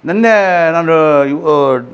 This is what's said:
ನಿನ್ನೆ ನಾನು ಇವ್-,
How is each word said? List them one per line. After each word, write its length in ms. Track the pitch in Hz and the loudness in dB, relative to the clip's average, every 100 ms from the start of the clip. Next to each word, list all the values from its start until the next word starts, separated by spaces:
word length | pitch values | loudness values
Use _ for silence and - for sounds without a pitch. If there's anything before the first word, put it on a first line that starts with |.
| - | -6
ನಿನ್ನೆ 640 | 190 226 214 190 175 165 | -2 2 2 2 0 0
ನಾನು 540 | 165 165 165 156 147 139 | -2 0 2 2 2 0
ಇವ್-, 600 | 143 160 147 139 127 123 | -2 -2 0 0 -2 -6